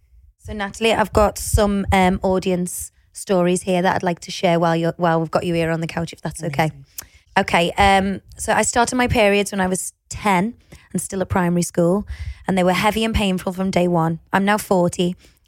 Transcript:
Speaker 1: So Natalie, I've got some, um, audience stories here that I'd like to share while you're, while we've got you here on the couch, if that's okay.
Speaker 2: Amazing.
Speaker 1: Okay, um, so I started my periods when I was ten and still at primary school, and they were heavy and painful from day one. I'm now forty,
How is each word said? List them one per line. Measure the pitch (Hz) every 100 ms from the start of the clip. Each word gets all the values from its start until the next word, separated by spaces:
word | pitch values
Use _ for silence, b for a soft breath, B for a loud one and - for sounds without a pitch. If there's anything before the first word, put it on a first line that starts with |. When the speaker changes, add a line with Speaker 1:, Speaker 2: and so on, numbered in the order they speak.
| _ _ - _
Speaker 1:
So | -
Natalie, | 214 202 - 220
I've | 208 208
got | - 208 -
some, | - - 202 202 196
um, | 190 185 190
audience | 196 185 190 180 180 - - _ _
stories | - - 185 175 180
here | - 180
that | 180 -
I'd |
like | 185 170
to | -
share | - 180 170
while | 170 165
you're, | 165 -
while | 175 165
we've | 160
got | 180 180
you |
here | 170 160
on | 165
the | 160
couch, | - 165
if | -
that's | 165 160
okay. | 160 143 160
Speaker 2:
Amazing. | 139 135 B B B B -
Speaker 1:
Okay, | 196 180 175 -
um, | 196 196 190 180 - -
so | -
I | 208
started | 220 247 233 254
my | 247
periods | 247 202 202 202
when | 196
I | 185
was | 185 - - -
ten | - 208 185 214 - B B B
and | 185
still | - 196
at | 185
primary | 190 175 175
school, | 170 - 170 196 - B B B -
and | 190
they |
were | 180
heavy | 180 214 208 220
and |
painful | 220 202 185 -
from | 180 190
day | 175 180
one. | 170 160 165 _
I'm | 196
now | 196 208
forty, | - 190 175 - 180 185 b b